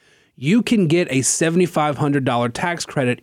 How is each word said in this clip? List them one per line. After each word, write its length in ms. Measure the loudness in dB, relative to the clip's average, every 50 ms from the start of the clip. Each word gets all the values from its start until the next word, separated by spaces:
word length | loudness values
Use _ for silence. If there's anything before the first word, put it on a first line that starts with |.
| _ _ _ _ _ _ _ -6
You 220 | -2 2 2 2 2
can 240 | 2 2 2 2 4
get 240 | 2 2 2 0
a 100 | 0 0
seventy-five 760 | 0 0 -2 0 0 0 2 2 0 0 0 0 0 0 0 -2
hundred 260 | 0 0 0 0 0
dollar 240 | 0 0 0 0 -2
tax 380 | -2 -4 -4 -4 -4 -6 -8
credit 360 | -6 -4 -2 -2 0 -2 -4